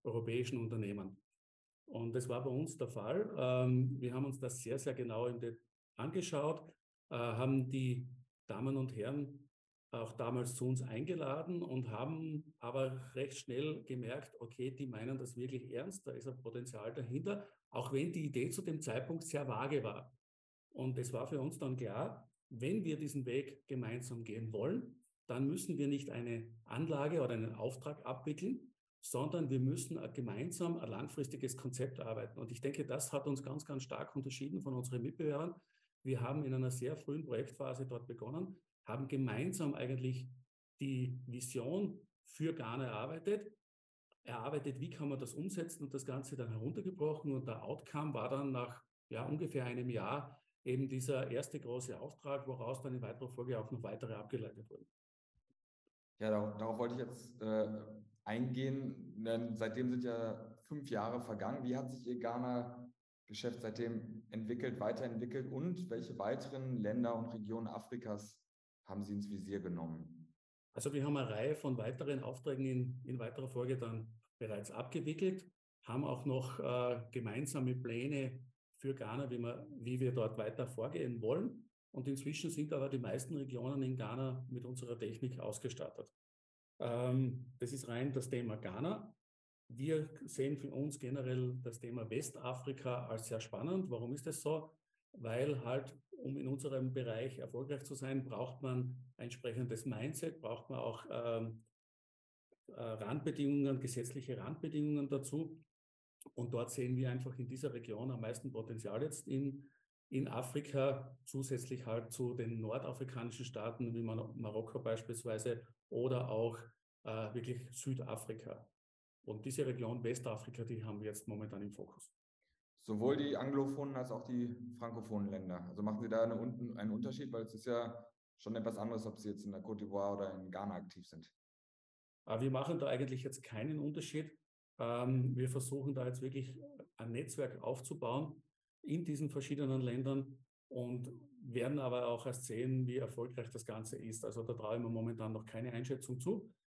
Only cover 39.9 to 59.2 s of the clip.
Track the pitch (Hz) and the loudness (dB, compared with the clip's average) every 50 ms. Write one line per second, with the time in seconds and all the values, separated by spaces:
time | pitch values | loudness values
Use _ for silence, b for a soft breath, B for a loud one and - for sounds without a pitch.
39.9 | 135 127 127 127 127 127 - - - - - _ _ _ _ _ _ - 139 135 | 0 2 2 2 2 0 -2 -6 -10 -14 -20 _ _ _ _ _ _ -2 0 2
40.9 | 131 127 127 127 127 127 127 123 120 123 123 - - 123 117 139 175 202 202 - | 2 2 2 2 0 -2 -4 -6 -4 -4 -2 -2 0 0 0 2 2 2 2 2
41.9 | - - - - _ _ _ - - - 156 160 165 165 117 113 120 135 131 120 | 0 -4 -12 -20 _ _ _ -10 -4 0 0 2 2 0 -2 -2 0 0 0 0
42.9 | 107 107 120 147 160 165 - 202 208 208 208 - - _ _ _ _ _ _ _ | 0 0 -2 -2 -4 0 2 2 2 2 0 -4 -14 _ _ _ _ _ _ _
43.9 | _ _ _ _ _ _ - 120 120 117 113 143 151 143 135 143 131 127 156 - | _ _ _ _ _ _ -8 -6 -4 -2 0 0 0 0 0 -2 -2 -2 -4 -4
44.9 | - 156 147 143 135 123 127 - - 147 170 190 - 170 165 170 - - 143 135 | -4 -2 -2 0 0 -2 -2 -4 -4 -4 -4 -2 -2 -2 -4 -4 -4 -6 -6 -4
45.9 | - 131 - 131 127 135 131 - 139 131 117 117 110 110 113 98 - 208 175 185 | -4 -4 -4 -2 -4 -4 -4 -4 -4 -4 -2 -2 -2 -2 -2 -2 -2 0 -2 -2
46.9 | 185 - 151 156 151 151 - 147 135 127 127 123 113 - - 110 151 - - - | 0 2 2 2 2 2 2 2 2 2 0 -2 -2 -2 -2 -2 -4 -4 -4 -4
47.9 | - 147 151 151 127 113 110 123 135 139 143 139 131 123 123 127 - - - _ | -2 0 0 2 2 2 2 2 2 2 2 2 2 2 0 0 -4 -8 -16 _
48.9 | _ _ _ - 113 113 131 - 147 156 170 - - 131 123 120 120 123 123 127 | _ _ _ -6 -4 -2 0 0 0 2 2 2 2 2 2 2 0 0 2 2
49.9 | 117 104 95 107 135 143 131 B B B B B B B - 131 127 131 135 135 | 2 2 2 2 0 0 -2 B B B B B B B -2 2 2 2 2 2
50.9 | 131 131 127 147 139 131 131 120 117 135 - - - 139 131 117 123 127 127 131 | 0 0 2 2 2 2 2 2 0 0 0 -2 -4 -6 -4 -2 -2 -2 -2 -4
51.9 | 95 80 123 151 - - - 139 139 135 120 131 123 123 113 120 135 - - 135 | -6 -6 -8 -10 -10 -8 -4 -2 -2 0 0 -2 -4 -2 -2 -2 -2 -2 -2 -2
52.9 | 127 127 117 104 117 - 131 123 127 127 123 127 120 110 110 - 131 113 110 101 | -2 -2 -2 -4 -4 -6 -6 -6 -4 -4 -2 0 0 0 0 -2 -4 -4 -4 -4
53.9 | 110 110 127 113 107 104 107 - 131 110 107 107 - - - - - - - - | -4 -4 -4 -4 -4 -4 -4 -2 -2 -2 -2 -4 -8 -10 -14 -14 -14 -16 -16 -18
54.9 | _ _ _ _ _ _ _ _ _ _ _ _ _ _ _ _ _ _ _ _ | _ _ _ _ _ _ _ _ _ _ _ _ _ _ _ _ _ _ _ _
55.9 | _ _ _ _ _ - 107 107 107 104 104 107 104 - 110 113 110 117 120 120 | _ _ _ _ _ 0 2 4 4 4 2 0 -2 -2 -2 -2 0 0 0 0
56.9 | 123 131 117 - - - - - - - 110 110 110 107 107 107 107 107 - - | 0 -2 -4 -4 -6 -10 -14 -14 -10 -4 0 2 4 4 4 2 0 -4 -6 -8
57.9 | - - - - - _ - 104 110 120 131 131 127 131 135 135 135 135 131 110 | -12 -14 -16 -18 -20 _ -6 -2 0 0 0 0 2 2 2 2 2 0 0 -2
58.9 | - - - 85 90 107 | -4 -6 -8 -8 -6 -2